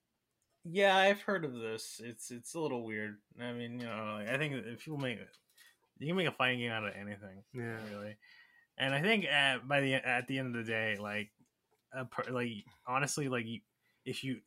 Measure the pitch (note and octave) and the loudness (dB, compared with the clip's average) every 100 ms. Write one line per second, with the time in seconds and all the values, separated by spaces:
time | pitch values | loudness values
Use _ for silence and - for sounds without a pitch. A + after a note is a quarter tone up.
0 | _ _ _ _ _ _ E3+ F#3 G3 F#3+ | _ _ _ _ _ _ -4 4 8 8
1 | G3 G3+ - F#3+ D3+ B2 A2+ A2 - - | 8 6 2 0 -2 -4 -4 -4 -8 -10
2 | A#2 A2+ - A#2+ - E3 D3+ B2 A2+ G#2+ | -12 -10 -10 -12 -8 -4 -2 -2 -4 -4
3 | G#2+ G#2 _ - A#2+ A#2+ A#2+ B2 A#2 G#2+ | -6 -8 _ -10 -6 -6 -6 -6 -6 -4
4 | G#2+ G#2 G#2+ C3+ D3+ C3 A2 A#2+ - D3 | -4 -4 -2 0 0 -2 -6 -10 -8 -4
5 | C3 G#2 G2 - _ - - _ _ - | -4 -4 -10 -20 _ -20 -20 _ _ -8
6 | C#3+ F#3+ D#3 - B2+ B2 A#2+ A2 G#2 F#2+ | -2 2 2 4 2 2 0 -2 -2 -4
7 | G2+ G#2 G2+ G2 - B2+ A#2 A2+ G#2+ G#2 | -8 -10 -12 -16 -12 -8 -6 -6 -8 -8
8 | G#2 G#2+ - - - _ _ - C3+ C#3 | -10 -12 -18 -20 -20 _ _ -2 0 2
9 | F#3 A3+ D3+ C#3+ C#3 B2+ B2 C#3+ C3+ C3 | 4 2 4 4 4 2 2 4 4 4
10 | B2 B2 B2 C3+ B2+ A#2 A2+ A2 A2 G2+ | 2 0 2 0 0 -2 0 2 2 0
11 | G#2 G#2 G#2 _ _ _ _ _ _ C3 | -2 -4 -4 _ _ _ _ _ _ -8
12 | B2 - - B2+ A#2+ G#2+ - - - C3 | -6 -4 -2 -2 -2 -4 -12 -12 -2 0
13 | C#3+ - C#3 B2 A2+ A#2 - _ _ _ | 0 0 0 -2 -2 -8 -10 _ _ _
14 | C3 B2 C3+ B2 | -8 -6 -4 -6